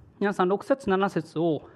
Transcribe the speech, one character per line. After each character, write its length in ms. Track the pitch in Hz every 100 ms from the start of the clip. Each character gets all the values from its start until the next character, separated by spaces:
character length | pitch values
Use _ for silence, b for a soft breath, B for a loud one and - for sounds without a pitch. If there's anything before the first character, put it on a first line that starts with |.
| - -
皆 140 | 202
さ 120 | 196
ん、 40 | 180
六 160 | 196
節 240 | - 277 -
七 200 | 190 196
節 280 | 175 156 156
を 300 | 165 143 B